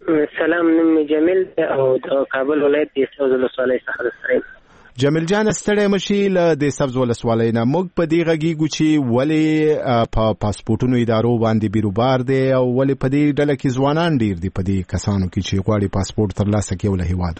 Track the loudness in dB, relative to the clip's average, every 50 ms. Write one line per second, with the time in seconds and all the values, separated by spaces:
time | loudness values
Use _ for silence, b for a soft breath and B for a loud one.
0 | -2 0 0 0 0 -2 -2 -4 -2 0 0 0 2 2 2 4 4 4 2 2
1 | 2 0 0 0 2 2 2 0 -2 -2 -4 -4 -2 -2 0 0 2 2 0 0
2 | -2 -2 -2 -2 -2 -2 -4 -4 -2 -2 0 0 2 2 2 0 0 -2 -2 -2
3 | -2 -2 -2 -2 0 0 0 0 0 -2 -2 -2 -2 -2 -2 -2 -4 -8 -8 -6
4 | -6 -8 -8 -8 -4 -2 -2 -2 -2 -6 -20 -20 b b b b b b b -2
5 | 0 0 0 0 0 0 0 0 0 0 -2 -2 -2 0 0 2 2 2 0 0
6 | 0 0 0 0 0 2 2 2 2 2 2 2 0 -2 0 -2 -4 -2 0 0
7 | 0 0 -2 -2 0 0 0 2 2 2 2 2 2 2 0 0 -2 -2 -2 -2
8 | 0 0 2 0 2 0 0 0 0 -2 0 0 -2 -2 0 0 2 2 2 2
9 | 2 2 0 0 2 2 0 2 2 2 2 2 2 2 0 0 0 0 2 2
10 | 0 0 0 0 0 0 0 -2 -4 -4 -4 -4 -2 -2 -2 0 2 0 2 2
11 | 2 2 0 0 2 2 2 2 2 2 2 0 0 0 0 0 -2 0 0 0
12 | 2 2 2 0 0 0 0 0 2 2 2 2 2 0 2 0 0 0 0 -2
13 | -2 0 0 2 2 2 2 2 0 0 0 0 -2 -2 0 2 0 0 2 0
14 | 0 0 2 2 0 0 -2 -2 -6 -6 -4 -4 -2 -2 -2 -2 -2 -4 -6 -4
15 | -2 -2 0 0 -2 -2 -2 -4 -4 -2 -2 -2 0 0 0 0 0 0 -2 -4
16 | -4 -4 -2 -2 -2 -2 0 -2 0 0 0 0 -2 -2 -6 -4 -2 -2 0 0
17 | -2 -2 -2 -2 -2 -4 -6